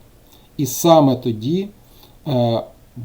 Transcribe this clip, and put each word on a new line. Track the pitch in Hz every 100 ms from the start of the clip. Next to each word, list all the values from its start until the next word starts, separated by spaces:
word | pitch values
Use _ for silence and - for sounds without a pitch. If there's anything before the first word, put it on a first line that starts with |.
| - _ _ - _ -
і | 135
саме | - 170 160 139 123
тоді, | 123 107 117 180 202 - _ - - _ 160
е, | 127 117 117 - - _ 123